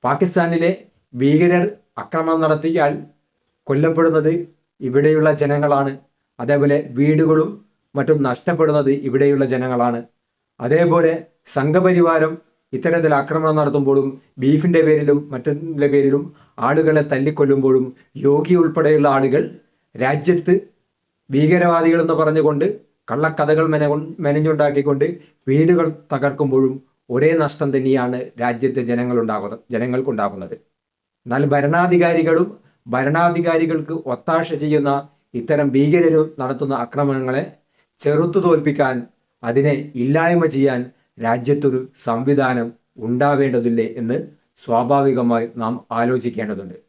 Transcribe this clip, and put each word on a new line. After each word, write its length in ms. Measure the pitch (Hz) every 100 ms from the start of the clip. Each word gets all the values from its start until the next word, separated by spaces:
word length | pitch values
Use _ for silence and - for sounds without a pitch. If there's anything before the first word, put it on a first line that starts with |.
പാകിസ്ഥാനിലെ 680 | 123 139 180 180 170 165 170 190 - _ _ 123
ഭീകരർ 440 | 135 151 175 180 185 - _ -
ആക്രമണം 380 | - 165 160 160
നടത്തിയാൽ 480 | 160 151 160 165 147 - - _ _ _ _ _ -
കൊല്ലപ്പെടുന്നത് 640 | 139 160 160 165 156 151 170 - _ _ _ 131
ഇവിടെയുള്ള 400 | 131 151 156 156 147
ജനങ്ങളാണ്. 500 | 147 143 147 143 139 135 _ _ _ _
അതേപോലെ 360 | 120 143 143 143 139 120
വീടുകളും 520 | 147 156 160 156 180 202 _ _ _ 143
മറ്റും 200 | 135 151 139
നഷ്ടപ്പെടുന്നത് 640 | 120 - 170 156 147 135 139 139
ഇവിടെയുള്ള 360 | 131 143 143 135
ജനങ്ങളാണ്. 480 | 127 127 123 120 117 117 _ _ _ _ _
അതേപോലെ 480 | 123 160 170 170 165 160 - _ _
സംഘപരിവാരം 800 | - 143 165 185 180 170 160 156 165 _ _ _ 127
ഇത്തരത്തിൽ 360 | 170 170 156 143
ആക്രമണം 380 | 143 160 160 156
നടത്തുമ്പോഴും 460 | 147 143 135 139 135 135 _ -
ബീഫിൻ്റെ 380 | 131 147 180 170 160
പേരിലും 320 | 151 143 143 -
മറ്റതിൻ്റെ 560 | 135 147 147 165 147 143
പേരിലും 300 | 139 139 143 - - _ - 120
ആളുകളെ 360 | 151 160 156 147
തല്ലിക്കൊല്ലുമ്പോഴും 720 | 135 143 151 143 139 135 131 127 - _ 147 139
യോഗി 280 | 143 156 180
ഉൾപ്പെടെയുള്ള 480 | 160 160 151 151 143 135
ആളുകൾ 260 | 135 139 233 - _ _ _
രാജ്യത്ത് 600 | - 131 147 156 175 165 190 - _ _ _ _ _ _
ഭീകരവാദികളെന്ന് 800 | 139 151 180 175 165 165 170 165 156
പറഞ്ഞുകൊണ്ട് 460 | 156 156 151 143 170 208 _ _ -
കള്ളക്കഥകൾ 540 | 131 156 151 147 156 160
മെന-, 420 | 151 147 147 151 165
മെനഞ്ഞുണ്ടാക്കിക്കൊണ്ട് 840 | 151 147 156 156 147 143 143 139 156 175 _ _ -
വീടുകൾ 380 | 139 165 175 160 156 _
തകർക്കുമ്പോഴും 600 | 139 143 147 143 131 135 135 _ _ _
ഒരേ 160 | 127 151 165
നഷ്ടം 260 | 147 - 143
തന്നെയാണ് 440 | 135 131 135 123 127 127 -
രാജ്യത്തെ 400 | 120 117 131 123 117
ജനങ്ങളുണ്ടാകുന്നത്, 720 | 120 123 120 113 107 101 110 _
ജനങ്ങൾക്കുണ്ടാകുന്നത്. 840 | 117 123 127 131 110 101 95 87 - _ _ _ _ _ _ -
എന്നാൽ 160 | 127 143
ഭരണാധികാരികളും 1000 | 143 139 170 180 175 175 165 160 160 190 - _ _ -
ഭരണാധികാരികൾക്ക് 1080 | 123 135 160 175 170 170 165 165 160 151 160 135
ഒത്താശ 420 | 120 - 165 165
ചെയ്യുന്ന 360 | 151 151 151 143 139 143 _ _
ഇത്തരം 340 | 120 117 147 143
ഭീകരരും 580 | 131 143 175 165 160 156 -
നടത്തുന്ന 360 | 127 135 143
ആക്രമണങ്ങളെ 680 | 135 120 139 143 135 127 135 - - _ _ _ _
ചെറുത്തു 380 | 151 151 175 196
തോൽപ്പിക്കാൻ, 580 | 175 156 147 143 139 123 120 _ _ _
അതിനെ 320 | 117 123 143 143 147
ഇല്ലായ്മ 500 | 123 127 156 170 175 160
ചെയ്യാൻ 340 | 135 135 127 123 _ _ -
രാജ്യത്തൊരു 580 | 113 120 120 143 143 127 131 _
സംവിധാനം 640 | - 117 127 139 131 123 117 - _ -
ഉണ്ടാവേണ്ടതില്ലേ 880 | 110 123 143 139 139 123 120 117 110 -
എന്ന് 200 | 113 127 - _ _ _
സ്വാഭാവികമായി 840 | - 117 123 139 139 127 120 113 117 117
നാം 180 | 113 120 _
ആലോചിക്കേണ്ടതുണ്ട്. 840 | 113 120 127 120 113 107 98 95 85